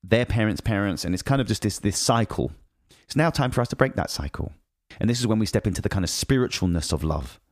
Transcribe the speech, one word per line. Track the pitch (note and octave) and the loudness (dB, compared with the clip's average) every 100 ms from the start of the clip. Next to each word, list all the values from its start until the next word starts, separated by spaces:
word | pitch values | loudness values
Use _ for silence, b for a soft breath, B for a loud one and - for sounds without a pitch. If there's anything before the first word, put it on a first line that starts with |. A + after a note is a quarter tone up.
their | F#2 A2+ A#2+ | 2 2 2
parents' | A#2 A2 F#2 | 2 0 0
parents, | - G2+ G2+ E2+ D#2+ | -2 0 0 -2 -2
and | |
it's | F2+ | -4
kind | - C3+ | 0 0
of | A#2 | 0
just | G#2+ | 0
this, | G#2 - | -2 -2
this | G#2 - | -2 0
cycle. | - A#2 A2 - B1+ - _ _ _ b | 2 2 2 -2 -4 -6 _ _ _ b
It's | b C#3 | b 0
now | E3 | 2
time | - B2+ | 2 0
for | B2+ | 0
us | B2 | -2
to | - | 2
break | C3 G#2 | 2 2
that | - | -4
cycle. | - C#2 - - - _ _ _ B | -4 -6 -6 -10 -10 _ _ _ B
And | A2 | 0
this | A#2+ | 2
is | A#2+ | 2
when | A2 | 2
we | G#2+ | 2
step | G#2+ G#2+ | 2 0
into | F2+ | -2
the | G#2 | -2
kind | G2 | 0
of | F2 | -2
spiritualness | - - C3+ A#2+ - F#2 E2+ - | -2 2 2 2 0 0 0 0
of | D#2 | -2
love | D#2 D2+ C2 - _ | 0 -2 -4 -14 _